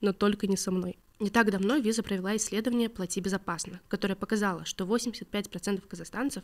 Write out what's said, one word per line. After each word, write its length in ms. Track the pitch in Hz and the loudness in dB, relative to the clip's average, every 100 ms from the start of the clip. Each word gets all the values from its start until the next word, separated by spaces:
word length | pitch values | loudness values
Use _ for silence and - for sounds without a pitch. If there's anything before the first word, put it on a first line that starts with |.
но 100 | 208 | 0
только 360 | 185 208 208 196 | 4 4 4 2
не 100 | 190 | 2
со 120 | - | 2
мной". 280 | 185 180 - _ - | 0 -2 -8 _ -4
Не 120 | 208 | 2
так 180 | 233 214 | 4 4
давно 280 | 196 196 294 | 4 2 4
Visa 260 | 214 226 | 2 0
провела 320 | - 190 190 220 | -2 -2 -2 -2
исследование 540 | - 208 233 240 226 | 0 0 0 2 0
"Плати 300 | 226 180 190 | -2 -4 -2
безопасно", 640 | 185 190 190 170 - 180 - | -2 -2 -2 -6 -6 -12 -6
которое 260 | 190 196 | -2 -2
показало, 520 | 196 - 214 202 170 165 | -2 -2 0 0 0 -6
что 200 | - 185 | -6 0
восемьдесят 420 | 233 247 - - | 0 0 -6 -6
пять 220 | 208 202 | -4 -4
процентов 380 | 180 - 196 - | -6 -2 -2 -4
казахстанцев 560 | 175 165 202 277 196 | -14 -10 -4 -4 -4